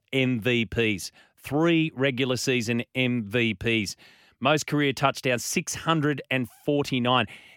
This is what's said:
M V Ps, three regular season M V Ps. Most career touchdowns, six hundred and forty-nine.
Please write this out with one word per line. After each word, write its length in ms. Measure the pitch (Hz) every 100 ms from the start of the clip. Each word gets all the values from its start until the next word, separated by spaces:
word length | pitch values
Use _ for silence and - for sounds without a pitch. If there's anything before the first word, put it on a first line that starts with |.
| -
M 280 | 135 127 120
V 240 | 123 120
Ps, 480 | 104 117 110 92 - - _ _
three 560 | - 143 170 165 160
regular 420 | 127 139 123 131 123
season 460 | 135 123 113 120 -
M 280 | 131 127 123
V 300 | 101 120 113
Ps. 400 | 98 117 113 92 - - - _ -
Most 260 | 131 156 -
career 260 | 147 139
touchdowns, 520 | - 135 - 131 117
six 300 | - 185 -
hundred 460 | - 160 160 147 135 -
and 160 | 131 117 -
forty-nine. 600 | - 143 135 127 120 127 107 - -